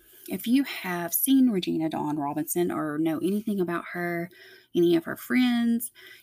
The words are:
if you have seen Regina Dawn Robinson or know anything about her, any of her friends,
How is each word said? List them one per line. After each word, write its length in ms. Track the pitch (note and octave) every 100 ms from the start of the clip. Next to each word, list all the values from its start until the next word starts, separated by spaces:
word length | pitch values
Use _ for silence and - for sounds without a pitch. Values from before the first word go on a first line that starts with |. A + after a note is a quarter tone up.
| _ - -
if 180 | F#3+ A3+
you 160 | C4
have 500 | C#4 - F#3 F3 E3+
seen 360 | - - C4+ B3+
Regina 380 | F#3+ E3+ E3+ D#3+
Dawn 300 | - D3+ D3+
Robinson 520 | C#3+ D3+ D3+ F3 F3+
or 280 | D3+ D3+ D3+
know 200 | D#3+ D#3
anything 420 | F3+ G#3 G#3+ G3+
about 240 | F3 E3+ -
her, 360 | F3+ F3 E3+ F3 - - - _ -
any 180 | E3+
of 120 | E3+ -
her 100 | -
friends, 760 | - B3 B3 A#3+ A#3 A#3 - _ - -